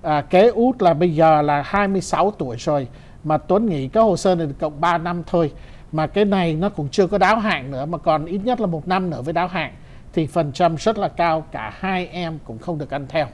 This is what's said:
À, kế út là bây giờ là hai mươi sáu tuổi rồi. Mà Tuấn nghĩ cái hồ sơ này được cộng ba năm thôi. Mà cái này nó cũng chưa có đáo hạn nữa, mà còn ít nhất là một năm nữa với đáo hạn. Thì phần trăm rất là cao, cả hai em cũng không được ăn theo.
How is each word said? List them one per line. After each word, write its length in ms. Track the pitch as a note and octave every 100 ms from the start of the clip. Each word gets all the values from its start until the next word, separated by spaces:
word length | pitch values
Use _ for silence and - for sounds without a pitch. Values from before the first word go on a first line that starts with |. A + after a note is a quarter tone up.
À, 180 | E3 D3+
kế 280 | C#3+ F3+ A3+
út 340 | G#3 A#3+ B3+
là 120 | F3+
bây 200 | D3+ F3+
giờ 280 | D3+ D#3+ D#3
là 200 | D3 D3
hai 260 | C#3 G3+ G3+
mươi 120 | F#3+
sáu 300 | - D3 F#3+
tuổi 260 | G3+ C#3 A#2
rồi. 320 | - D3 B2 - - -
Mà 140 | D3+ D#3
Tuấn 280 | - F#3+ A3+
nghĩ 220 | D3+ C3
cái 140 | A3
hồ 140 | A3 F3
sơ 180 | G3
này 120 | F3+ D#3
được 80 | C#3
cộng 200 | D#3 D3
ba 180 | E3+ E3+
năm 240 | E3+ F3 D#3+
thôi. 260 | F3 D#3 - - - -
Mà 140 | D#3 D#3
cái 180 | G3+
này 300 | G#3 G3 F3
nó 140 | D#3 G3
cũng 200 | G#3 C#3+
chưa 180 | - F#3
có 120 | G3+
đáo 180 | G3 A3+
hạn 340 | G#3+ D#3+ C3
nữa, 160 | C3+ C#3+
mà 120 | E3
còn 280 | E3+ D#3 E3
ít 120 | F#3+
nhất 220 | G#3+ A#3
là 60 | G3+
một 220 | E3 F3+
năm 220 | F#3 F#3
nữa 120 | D3
với 100 | C3
đáo 160 | E3+ F3+
hạn. 240 | F3+ C#3+ - - - -
Thì 140 | - D3+
phần 260 | F3 D3+
trăm 240 | C3 F3 D#3+
rất 220 | A3 G#3+
là 100 | F3+
cao, 360 | - E3+ D#3+ D3+
cả 200 | - A2 -
hai 280 | F#3+ F#3 F3+
em 320 | F3 E3 D#3
cũng 140 | - A2+
không 200 | - D#3+
được 120 | C#3+
ăn 160 | C#3 C#3
theo. 180 | D#3+ C3